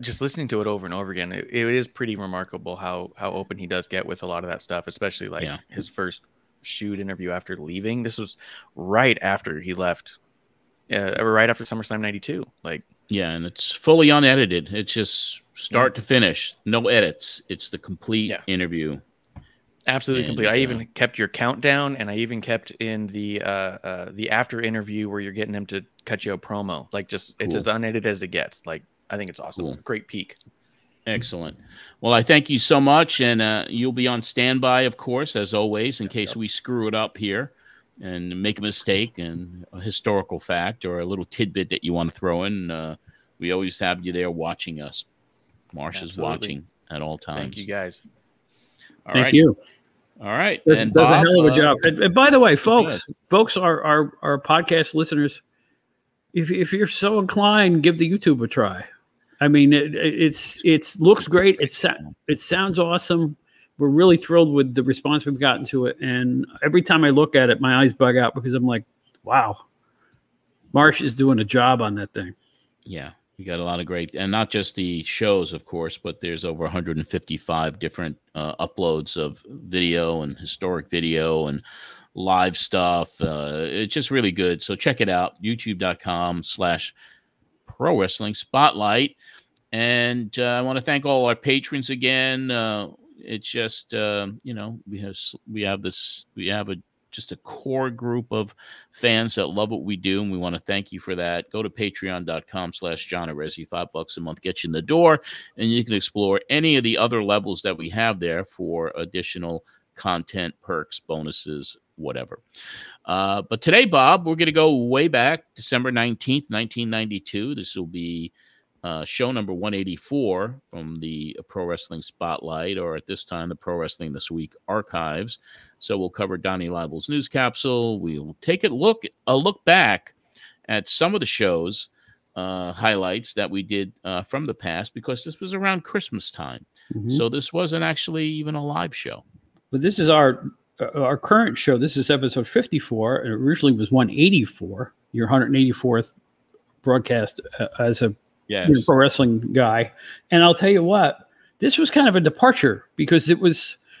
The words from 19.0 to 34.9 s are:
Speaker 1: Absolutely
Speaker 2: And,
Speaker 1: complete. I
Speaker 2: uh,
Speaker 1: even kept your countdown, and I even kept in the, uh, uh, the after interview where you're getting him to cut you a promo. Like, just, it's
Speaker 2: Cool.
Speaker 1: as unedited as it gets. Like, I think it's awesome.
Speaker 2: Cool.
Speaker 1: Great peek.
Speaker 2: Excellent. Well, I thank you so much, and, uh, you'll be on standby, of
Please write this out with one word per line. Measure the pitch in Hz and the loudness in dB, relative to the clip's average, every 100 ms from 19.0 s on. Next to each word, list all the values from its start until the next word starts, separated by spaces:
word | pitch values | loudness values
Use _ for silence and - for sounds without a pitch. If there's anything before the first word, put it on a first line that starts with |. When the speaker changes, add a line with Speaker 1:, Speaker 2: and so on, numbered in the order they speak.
| _ _ _ - - _ _ _ - | _ _ _ -20 -20 _ _ _ -8
Speaker 1:
Absolutely | 135 135 127 | -6 -4 -4
Speaker 2:
And, | - | -4
Speaker 1:
complete. | 147 107 | -4 -2
I | |
Speaker 2:
uh, | 120 | 0
Speaker 1:
even | 131 117 113 | -2 -6 -12
kept | - 123 - | -4 -4 -2
your | 101 | -6
countdown, | - 120 131 143 139 143 135 | -2 -4 -2 -2 0 -2 -6
and | 104 | -6
I | 104 | -6
even | 113 117 | -6 -6
kept | 110 113 - | -4 -6 -6
in | - 113 110 104 | -10 -8 -6 -8
the, | 104 104 104 | -8 -8 -6
uh, | - | -4
uh, | 98 95 98 95 92 90 | -4 -6 -8 -12 -10 -12
the | 98 110 | -10 -2
after | 110 123 117 | -2 -2 -4
interview | 113 110 104 107 104 | -4 -4 -6 -6 -6
where | 101 | -8
you're | 98 | -8
getting | 98 107 | -8 -6
him | 104 98 | -8 -8
to | 98 - _ | -10 -10 _
cut | - 107 | -10 -8
you | 104 | -6
a | 95 | -8
promo. | - 104 101 78 - | -8 -8 -6 -8 -8
Like, | 101 95 | -10 -8
just, | 95 - _ | -10 -12 _
it's | 101 | -4
Speaker 2:
Cool. | 101 | -2
Speaker 1:
as | 95 | -2
unedited | 113 113 113 107 | -2 -2 -2 -2
as | 98 | -4
it | 90 | -6
gets. | 90 - - | -6 -6 -10
Like, | - 78 _ _ _ | -12 -14 _ _ _
I | 101 | -12
think | 95 | -10
it's | - | -14
awesome. | - - | -14 -10
Speaker 2:
Cool. | 80 67 | -10 -10
Speaker 1:
Great | - 110 - | -8 -10 -8
peek. | 107 - - _ _ _ _ _ _ | -12 -12 -18 _ _ _ _ _ _
Speaker 2:
Excellent. | 113 104 - 87 80 - - - - _ | -6 -4 -6 -8 -10 -14 -20 -20 -20 _
Well, | 113 | 4
I | 117 | 4
thank | 113 151 - | 6 4 4
you | 135 | 0
so | - 143 | 4 6
much, | 139 151 170 - | 8 6 4 2
and, | 123 113 | 2 2
uh, | 110 107 - | 0 -2 -4
you'll | 117 127 | -4 -4
be | 123 123 | 0 -2
on | 120 | -2
standby, | - - 123 131 127 127 | -4 0 0 2 4 4
of | 127 | 2